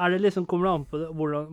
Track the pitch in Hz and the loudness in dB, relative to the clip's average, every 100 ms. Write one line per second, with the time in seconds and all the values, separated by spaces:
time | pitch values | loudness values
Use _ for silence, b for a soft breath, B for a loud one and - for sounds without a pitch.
0 | 180 185 202 190 175 175 185 170 139 151 | 2 4 2 2 0 0 2 0 -2 -6
1 | 160 160 151 147 151 | -6 -2 -2 -2 -4